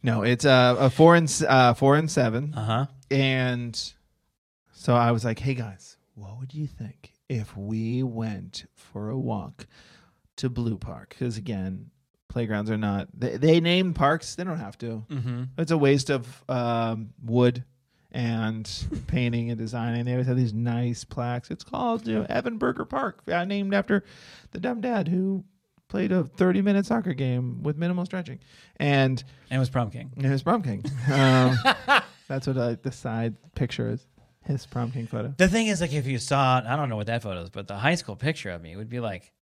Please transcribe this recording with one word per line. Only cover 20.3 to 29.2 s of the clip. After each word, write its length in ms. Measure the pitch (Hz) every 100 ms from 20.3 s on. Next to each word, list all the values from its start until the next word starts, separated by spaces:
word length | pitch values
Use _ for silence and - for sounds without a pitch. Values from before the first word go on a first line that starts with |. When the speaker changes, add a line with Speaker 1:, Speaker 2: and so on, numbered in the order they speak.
| 127
Speaker 1:
these 160 | 123
nice 500 | 107 120 117 120 113
plaques. 460 | - - 120 120 -
It's 140 | -
called, 420 | - - 240 226 226
you 140 | 220
know, 60 | -
Evan 300 | - 247 226
Berger 260 | 247 - -
Park, 380 | 262 240 - -
uh, 160 | 170 185
named 280 | 202 196
after 300 | 196 196 208 - - - - -
the 80 | -
dumb 220 | 240 233
dad 260 | 247 220 160
who 360 | 180 190 196 - _ _ _ _
played 240 | 196 180
a 120 | 185
thirty-minute 600 | 131 - 185 190 202 202 190
soccer 280 | 233 180
game 480 | 135 131 123 123 120
with 140 | 147 151
minimal 280 | 175 180 175
stretching. 340 | 190 156 127 _ - - _
And 460 | 143 139 131 131